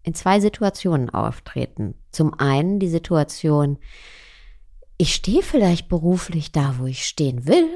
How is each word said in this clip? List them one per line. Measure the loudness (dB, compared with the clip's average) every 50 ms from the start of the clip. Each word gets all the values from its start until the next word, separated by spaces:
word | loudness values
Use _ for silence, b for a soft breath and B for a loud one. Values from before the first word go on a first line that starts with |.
in | -6 -6 -8
zwei | -2 0 2 4 4
Situationen | 4 2 0 0 -2 -2 -2 -2 -2 0 2 2 0 0
auftreten. | -2 -2 -2 -4 -4 -8 _ -10 -6 -6 -6 -6 -6 -8 -6 -6 -8 -12 -18 -14
Zum | -2 0 0 0 2 0
einen | 0 2 2 2 0 0 0 0
die | -2
Situation, | 0 -2 -4 -2 0 0 0 0 -2 -6 -4 0 2 2 4 2 0 -2 B B B B B B B B B B B B B B B B B B -20 -20 -20 -20 -20 -4
ich | -2 -2 -2 -2
stehe | -4 -2 0 0 0 0
vielleicht | 2 2 4 4 4 2 0 0 -4
beruflich | -4 0 2 2 0 0 -2 -4 -4 -4 -4 -2 -2
da, | -2 -2 0 -2
wo | -4 -4
ich | -6 -6 -6 -8
stehen | -8 -2 -2 -2 -2 -2 -2 2
will | 4 4 4 4 2 -2